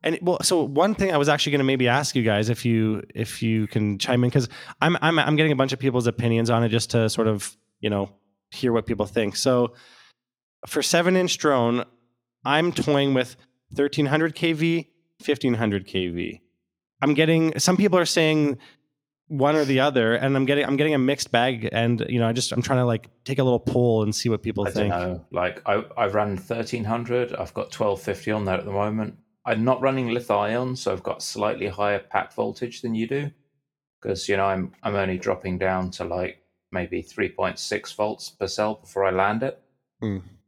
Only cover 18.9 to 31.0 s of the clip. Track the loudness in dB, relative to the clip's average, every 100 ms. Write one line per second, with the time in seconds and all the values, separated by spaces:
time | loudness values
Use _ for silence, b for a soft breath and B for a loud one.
18.9 | _ _ _ _ 0 2 2 2 4 4
19.9 | 4 2 2 2 2 2 0 0 0 2
20.9 | 2 2 0 0 2 2 0 -2 0 2
21.9 | 0 0 0 0 0 -2 -4 0 0 2
22.9 | -2 -6 _ -6 0 2 2 0 2 2
23.9 | 2 0 0 -2 -2 -4 -4 -2 0 0
24.9 | 0 -4 -6 -6 -4 -4 -4 -2 -2 -2
25.9 | -2 0 0 -2 -4 -6 -6 -4 -6 -4
26.9 | -4 -2 -2 -2 -6 -8 -8 -10 -2 -2
27.9 | -2 -4 -6 -2 -2 0 -2 -2 -4 -2
28.9 | -2 -6 -10 _ _ -4 0 2 2 2
29.9 | 0 -2 -4 0 0 2 -2 -2 -4 -4
30.9 | -4